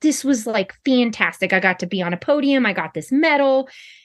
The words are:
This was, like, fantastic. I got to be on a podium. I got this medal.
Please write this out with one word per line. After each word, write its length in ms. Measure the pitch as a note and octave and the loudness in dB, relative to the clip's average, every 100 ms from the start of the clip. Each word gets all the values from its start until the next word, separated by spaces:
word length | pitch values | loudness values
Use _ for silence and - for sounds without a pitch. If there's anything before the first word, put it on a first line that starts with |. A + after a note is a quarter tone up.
This 240 | D#4 C4+ C4+ | -2 0 0
was, 200 | B3+ A3+ | -2 -2
like, 280 | A3 F#3+ - | -4 -4 -4
fantastic. 720 | C#4 B3+ A#3 - F3 - F#3 | 0 2 2 0 -2 -2 0
I 60 | F#3+ | 2
got 200 | F#3+ F#3+ | 2 0
to 80 | F3 | -4
be 140 | G3 | -4
on 120 | F3 | -4
a 40 | F3 | -4
podium. 480 | - D4 C#4 C4+ A3 | 0 0 2 2 0
I 80 | |
got 200 | F#3+ D#3+ | -2 -6
this 180 | D#3+ - | -8 -4
medal. 580 | C4+ D#4+ C#4+ C4+ C4 C4 - - - | 0 2 2 2 2 -2 -10 -20 -20